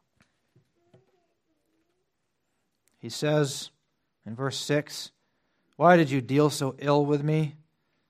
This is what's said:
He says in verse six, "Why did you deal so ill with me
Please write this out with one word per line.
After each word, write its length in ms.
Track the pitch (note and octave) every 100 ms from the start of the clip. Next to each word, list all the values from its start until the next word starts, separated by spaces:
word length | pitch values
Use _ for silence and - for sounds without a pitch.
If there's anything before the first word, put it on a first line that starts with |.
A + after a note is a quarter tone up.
| _ _ _ _ _ _ _ E4+ E4+ F#4 F#4+ F#4 E4+ _ _ D4+ D#4+ D#4+ D#4+ F4+ _ _ _ _ _ _ _ _ _ _
He 80 | A#2+
says 600 | - D3+ D3+ C#3 - - _ _ _ _ _
in 120 | G#2 A2
verse 200 | C3+ B2+
six, 540 | - D3 D3 - - _ _ _ _ _ _
"Why 220 | - E3 F3+
did 120 | D3
you 120 | C3+
deal 300 | A2+ C3+ D3
so 260 | C#3+ C#3 C3
ill 260 | C#3 D3
with 200 | C#3+ D3
me 320 | D3 D#3 D#3 - _ _ _ _